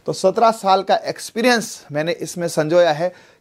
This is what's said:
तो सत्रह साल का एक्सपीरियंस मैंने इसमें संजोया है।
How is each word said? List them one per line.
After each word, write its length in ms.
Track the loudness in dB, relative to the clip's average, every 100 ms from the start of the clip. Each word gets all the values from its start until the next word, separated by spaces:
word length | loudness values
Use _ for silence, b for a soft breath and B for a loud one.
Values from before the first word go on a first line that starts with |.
तो 80 | -8
सत्रह 380 | -2 0 2 2
साल 320 | 2 2 2
का 120 | 2
एक्सपीरियंस 920 | -2 -2 -10 -8 0 2 2 -2 -12 -8
मैंने 200 | -6 -4
इसमें 360 | -4 -8 -6 -4
संजोया 440 | -2 2 4 4
है। 440 | 2 -4 -8 -20 _